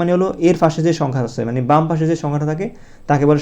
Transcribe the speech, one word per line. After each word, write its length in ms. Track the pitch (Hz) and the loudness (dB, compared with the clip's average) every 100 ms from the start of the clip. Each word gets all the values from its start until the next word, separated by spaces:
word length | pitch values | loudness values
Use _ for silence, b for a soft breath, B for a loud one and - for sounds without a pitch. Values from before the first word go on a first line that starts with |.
মানে 100 | 175 | 2
হলো 160 | 180 185 - | 2 0 2
এর 180 | 165 170 | 2 4
পাশে 180 | 165 156 | 2 2
যে 100 | 165 | 0
সংখ্যা 300 | 165 139 131 117 | 0 -2 -2 -4
আছে, 120 | - | -4
মানে 160 | 113 123 123 | -4 -2 0
বাম 120 | 147 160 | 2 2
পাশে 140 | 160 160 | -2 -2
যে 100 | 160 | -2
সংখ্যাটা 240 | 147 143 151 | -2 -4 -4
থাকে 200 | 160 214 - b b - | -4 -6 -10 b b -2
তাকে 180 | 127 143 | 2 4
বলে 120 | 151 | 2